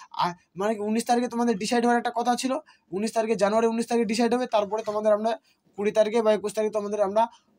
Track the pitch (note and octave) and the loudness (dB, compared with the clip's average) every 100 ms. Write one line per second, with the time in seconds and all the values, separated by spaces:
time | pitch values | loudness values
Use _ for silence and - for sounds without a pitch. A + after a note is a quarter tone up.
0 | - - F3 F3 _ E3+ G#3 G#3+ G#3 A3 | -14 -2 -2 -4 _ -4 -2 -2 -2 -2
1 | A3+ A#3+ B3 A#3 A#3+ G3 G#3 A#3+ A#3+ A#3+ | 0 0 0 -2 -2 -2 0 0 2 2
2 | A#3+ A#3 A3+ A#3+ C4 C4 - _ - F3+ | 0 -4 -2 -2 -2 -4 -8 _ -10 -6
3 | A3 A3+ A3 G3+ G3 A3 A3+ A3+ A#3 A#3 | -2 -2 -2 0 2 2 2 0 -2 0
4 | A3 A3+ A#3+ B3 B3 G#3+ G3+ G#3+ G#3+ G#3 | 0 0 2 0 0 0 0 -4 -4 0
5 | G#3+ G#3 A3 - _ _ _ - G#3 G#3+ | 2 2 0 -4 _ _ _ -4 0 2
6 | G#3+ A#3 A3 G#3 G3+ A3 G#3+ G#3+ G3+ G#3 | 2 4 2 2 0 -4 -2 -2 -4 -2
7 | G3 G#3+ A3+ _ _ | 0 2 0 _ _